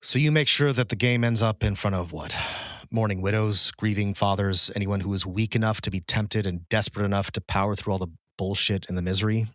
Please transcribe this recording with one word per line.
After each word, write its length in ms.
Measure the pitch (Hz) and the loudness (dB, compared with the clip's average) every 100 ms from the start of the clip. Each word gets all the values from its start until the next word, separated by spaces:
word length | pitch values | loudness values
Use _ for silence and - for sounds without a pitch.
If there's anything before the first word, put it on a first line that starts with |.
So 180 | - - | 0 2
you 140 | 151 | 4
make 160 | 151 143 | 2 2
sure 240 | - 143 | 2 2
that 160 | 127 123 | 2 0
the 80 | 107 | 2
game 260 | 120 123 | 2 4
ends 200 | 120 113 | 2 2
up 200 | 113 107 | 2 2
in 120 | 110 98 | 0 0
front 180 | 104 | 0
of 180 | 95 85 | -2 -4
what? 220 | 80 76 - - - - - - | -8 -8 -6 -6 -8 -12 -14 -6
Mourning 320 | 117 110 98 | -2 0 0
widows, 480 | 95 107 110 104 - | 0 2 2 2 0
grieving 420 | - 110 101 104 | 0 -2 0 0
fathers, 560 | 95 101 98 98 92 - | 2 2 2 2 2 0
anyone 260 | - 98 101 | 0 -2 -2
who 120 | 92 | -2
is 100 | 98 | -2
weak 300 | 95 92 110 | -2 -2 0
enough 260 | 120 110 107 | 2 0 0
to 80 | - | -2
be 100 | 92 | -4
tempted 460 | - - 104 110 98 | -2 -2 0 -2 -2
and 220 | 90 87 | -4 -2
desperate 360 | 110 101 - | 0 0 0
enough 260 | 101 98 95 | 0 0 -2
to 80 | - | -6
power 360 | - 98 98 104 | -4 0 0 -2
through 160 | - | -2
all 60 | 95 | -2
the 100 | 90 82 _ _ | -4 -10 _ _
bullshit 500 | 95 98 - 101 - | -4 -2 0 -2 -2
and 100 | 90 | -4
the 40 | |
misery? 440 | 90 92 107 110 110 | -2 0 0 0 -2